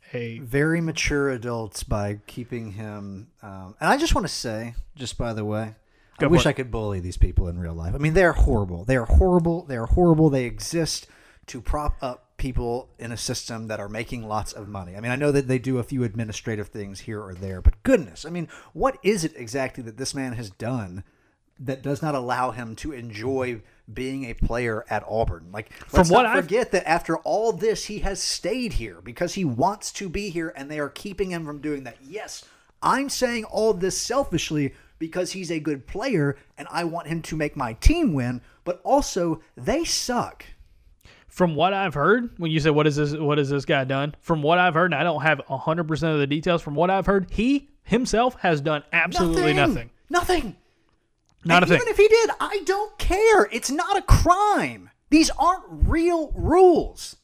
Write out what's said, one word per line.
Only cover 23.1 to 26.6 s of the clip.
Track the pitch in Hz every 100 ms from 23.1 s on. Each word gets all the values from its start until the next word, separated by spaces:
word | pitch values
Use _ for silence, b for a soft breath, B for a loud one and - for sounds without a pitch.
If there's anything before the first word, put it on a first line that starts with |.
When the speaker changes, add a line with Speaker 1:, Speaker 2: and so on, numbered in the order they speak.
| 104 117 135 127 117 - b b
Speaker 2:
being | 104 131 135 127
a | 113
player | - 117 123 110 -
at | 107 101
Auburn? | 107 113 85 82
Like, | 101 110
Speaker 1:
From | - - 143
Speaker 2:
let's | 175
Speaker 1:
what | 196
Speaker 2:
not | 240 247
Speaker 1:
I've |
Speaker 2:
forget | 160 202